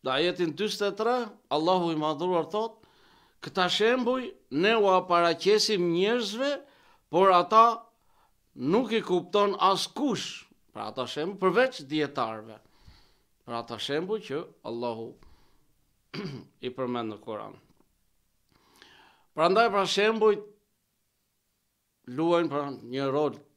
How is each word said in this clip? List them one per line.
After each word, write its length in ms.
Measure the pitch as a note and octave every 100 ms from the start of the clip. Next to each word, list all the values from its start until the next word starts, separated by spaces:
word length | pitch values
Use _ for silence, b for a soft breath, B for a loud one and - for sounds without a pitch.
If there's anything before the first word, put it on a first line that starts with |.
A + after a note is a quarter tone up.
| -
në 80 |
ajetin 400 | C3 F3 F3 E3+ C#3+
dyzet 300 | G#3 F#3+ G3+
e 80 | G3
tre, 220 | A3 B3 A3+ - _
Allahu 400 | D3 E3 F#3 E3+
i 80 | D#3
Madhruar 480 | D3+ C#3+ F3+ F3 D#3+
thot: 320 | G#3 A3+ - b b b b b b
"Këta 240 | - - F3+
shembuj 640 | - A3 B3+ A#3 B3+ B3 - _
ne 240 | C#3 G3 A3+
u 100 | G3+ F#3 F3+
paraqesim 760 | E3+ E3+ E3 F#3+ G#3+ G#3 G3+ F3
njerëzve, 600 | E3+ G3+ A#3+ G#3 A3 C#4 C#4+ - b b b b
por 220 | E3 F#3+
ata 520 | F3 F3+ A3 A#3 A3+ - _ _ _ _ _ _ -
nuk 360 | B2+ G3+ A#3
i 100 | A3
kupton 560 | - F3+ F3+ G3+ G3+ -
askush." 880 | F#3 F#3+ - - D4 F3+ - - - _ _
Pra 160 | A2 G#2+
ata 200 | C3 B2
shembuj 320 | D3 E3 F#3+
përveç 400 | F#3 F#3 B3+ B3+ C#3
dietarëve. 680 | D#3 C#3+ C#3+ A2+ A2 A2+ G#2+ _ b b b b b b _
Pra 160 | - A#2
ata 200 | A#2 A#2
shembuj 400 | - D3 F#3 A3
që 220 | - C#3 - _
Allahu 440 | A#2 A#2 A#2+ A2+ A2+ - b b b b b _ _ _ _
<clears throat> 520 | - F#3 C3 - _ B2+
i 40 |
përmend 440 | B2 B2+ B2 A2+
në 40 | G2+
Kur'an. 360 | - G#2+ G#2 G2+ _ _ _ _ _ _ _ _ _ b b b b b b b b -
Prandaj 320 | E3+ F#3+ A#3
pra 140 | G3 F#3
shembujt 580 | - G#3+ A3+ G#3+ G#3 - _ _ _ _ _ _ _ _ _ _ _ _ _ _ _ -
luajnë 420 | B2+ E3 E3+ D#3+
pra 200 | C#3+ C#3+
një 380 | A#2+ A2+ C3 C#3
rol 240 | C#3 D3 A2 _